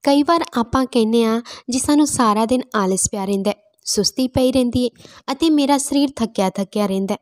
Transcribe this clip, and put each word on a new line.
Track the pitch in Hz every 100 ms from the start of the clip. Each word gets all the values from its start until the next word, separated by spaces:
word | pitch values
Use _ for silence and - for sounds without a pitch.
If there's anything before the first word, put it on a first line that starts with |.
ਕਈ | - 285
ਵਾਰ | 285 339 320 -
ਆਪਾਂ | 233 262 254
ਕਹਿੰਦੇ | 240 220 233 226
ਹਾਂ | 226 240 - -
ਜੀ | 247
ਸਾਨੂੰ | - 294 294
ਸਾਰਾ | - 233 208 220
ਦਿਨ | 254 - 214
ਆਲਸ | 190 190 -
ਪਿਆ | 214 190
ਰਹਿੰਦਾ | 202 196
ਹੈ, | 202 _ _ -
ਸੁਸਤੀ | - 196 - 254
ਪਈ | 269 262
ਰਹਿੰਦੀ | 262 247 233 247
ਹੈ | _ - - -
ਅਤੇ | - 330
ਮੇਰਾ | 302 277 285
ਸਰੀਰ | - 285 277 -
ਥੱਕਿਆ | 226 - 190
ਥੱਕਿਆ | 190 190 214 202
ਰਹਿੰਦਾ | 190 190
ਹੈ। | 202